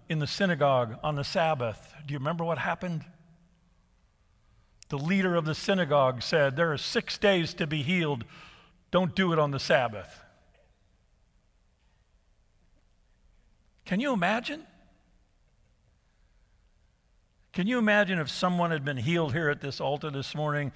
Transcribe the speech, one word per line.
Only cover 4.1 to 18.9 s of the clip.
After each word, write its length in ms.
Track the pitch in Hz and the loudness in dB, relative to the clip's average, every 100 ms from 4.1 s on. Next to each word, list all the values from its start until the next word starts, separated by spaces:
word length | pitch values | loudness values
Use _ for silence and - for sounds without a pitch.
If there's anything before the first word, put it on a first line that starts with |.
| _ _ _ _ _ _ _ - | _ _ _ _ _ _ _ -8
The 80 | 143 | -6
leader 360 | 151 196 185 | 0 2 2
of 120 | 170 160 | 2 0
the 80 | |
synagogue 680 | 151 - 190 160 147 131 123 | -2 0 2 4 4 4 2
said, 340 | - 165 139 131 | 0 2 2 2
"There 140 | 170 | 0
are 40 | 143 | 0
six 400 | - 240 - - | -2 -4 -4 0
days 380 | 208 190 160 | 2 4 0
to 120 | - 151 | -4 -4
be 160 | 151 | -2
healed. 440 | 131 180 156 131 110 - - - - _ _ | 0 0 0 -2 -8 -18 -20 -20 -20 _ _
Don't 260 | 180 185 - | 2 2 2
do 160 | 185 | 2
it 60 | 160 | 2
on 120 | 147 | 2
the 80 | 139 | 0
Sabbath." 640 | - 156 120 107 92 - - _ _ _ _ _ _ _ _ _ _ _ _ _ _ _ _ _ _ _ _ _ _ _ _ _ _ _ _ _ _ _ _ _ _ _ - | 2 2 2 -4 -14 -20 -20 _ _ _ _ _ _ _ _ _ _ _ _ _ _ _ _ _ _ _ _ _ _ _ _ _ _ _ _ _ _ _ _ _ _ _ -4
Can 120 | 185 | -2
you 140 | 285 | 0
imagine? 540 | 233 175 226 247 302 - - - _ _ _ _ _ _ _ _ _ _ _ _ _ _ _ _ _ _ _ _ _ _ _ _ _ _ | 0 0 0 -4 -10 -14 -20 -20 _ _ _ _ _ _ _ _ _ _ _ _ _ _ _ _ _ _ _ _ _ _ _ _ _ _
Can 140 | - 185 | -4 0
you 120 | 247 | 2
imagine 400 | 214 208 190 185 | 4 4 4 0
if 100 | 139 | -2
someone 440 | - 185 180 170 | -2 0 0 0
had 120 | 160 | -2
been 140 | 139 | -2